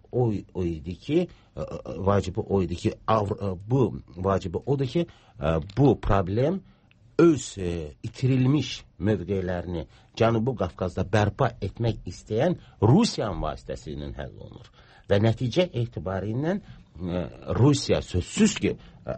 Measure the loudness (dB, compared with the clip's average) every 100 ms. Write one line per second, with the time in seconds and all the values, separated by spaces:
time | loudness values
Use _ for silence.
0 | -4 -2 0 -2 -6 -4 -4 -4 -8 -10
1 | -2 0 0 -6 _ -10 -8 -8 -10 -4
2 | 2 2 2 -4 0 0 0 -2 -4 -4
3 | 0 0 0 -4 -6 -8 -2 2 2 -2
4 | -12 -4 0 0 -2 -6 -2 -2 -2 -2
5 | -4 -6 _ -6 -2 0 -2 4 4 4
6 | 2 2 2 0 0 -2 -6 _ _ _
7 | _ 4 6 6 0 -6 -4 -4 -6 -10
8 | -12 -2 0 4 4 2 0 -8 -14 -4
9 | 0 0 -2 -2 -2 -4 -4 -8 -8 -16
10 | _ 2 2 2 0 -2 -4 -2 -4 -2
11 | 0 2 2 2 -2 -2 -8 -4 -2 -4
12 | -8 -14 -6 0 0 -2 -8 2 6 6
13 | 6 0 -4 -4 -6 -6 -8 -10 -10 -10
14 | -8 -8 -10 -12 -18 -18 -20 -20 -20 -12
15 | 0 4 4 2 0 0 0 0 -6 -6
16 | -6 -4 -4 -4 -2 -4 -6 -18 -20 -10
17 | -6 -4 -6 -8 -4 4 6 4 2 0
18 | 0 -4 -2 2 2 2 -2 -2 -8 -14
19 | -10